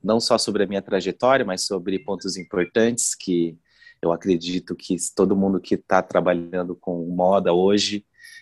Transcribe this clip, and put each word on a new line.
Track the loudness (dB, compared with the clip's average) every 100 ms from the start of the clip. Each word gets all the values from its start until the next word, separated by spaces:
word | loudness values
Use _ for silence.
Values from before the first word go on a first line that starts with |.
não | 0 0
só | 2 2
sobre | 2 0
a | 0
minha | -2
trajetória, | -2 -2 -2 0 2 2 2
mas | -4
sobre | -4 -4 -2 -4
pontos | -4 -8 -6 -10
importantes | -4 -2 0 2 2 0 -4
que | -4 -2 0 0 -6 _ _ -20 _
eu | -2
acredito | -2 0 0 0 -6 -6 -10
que | -4 -4 -2
todo | 0 2 2
mundo | 2 0
que | -2 -6
tá | 0 0
trabalhando | 2 0 2 0 -2 -6 -6 -8
com | -6 -6 -4
moda | 0 2 4 4
hoje | 4 4 4 0 -4 -10 _ -20 -20